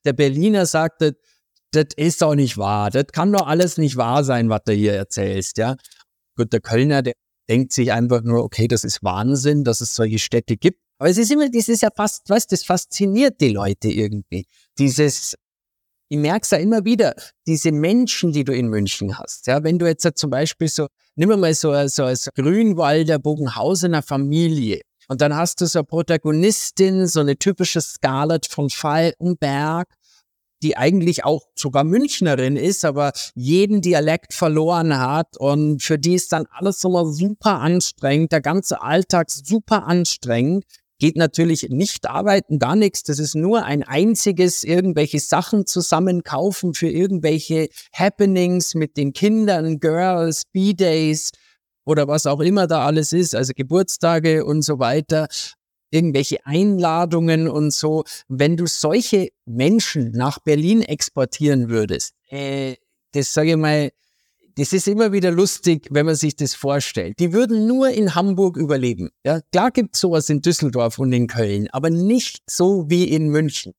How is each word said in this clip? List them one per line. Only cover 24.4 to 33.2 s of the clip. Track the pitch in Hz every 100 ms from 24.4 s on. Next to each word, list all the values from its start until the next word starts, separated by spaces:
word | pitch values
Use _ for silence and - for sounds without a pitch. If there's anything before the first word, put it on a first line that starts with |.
| 170 156 113 92 - _ _
Und | 131
dann | 147 147
hast | 175 -
du | 175
so | 170
eine | 143
Protagonistin, | 165 165 160 156 156 190 214 - - 190 190 180
so | 160
eine | 143 139
typische | 196 185 180 165
Scarlett | - - - 269 151 165 -
von | - 139
Falkenberg, | - 156 156 165 - 175 175 147 139 151 165 175 _ _ _ _ _ _ _
die | 156 -
eigentlich | 135 190 170 165
auch | - 156 _ -
sogar | 143 139
Münchnerin | 151 214 285 - 165 127 131 143
ist, | 156 190
aber | 160 139 143 -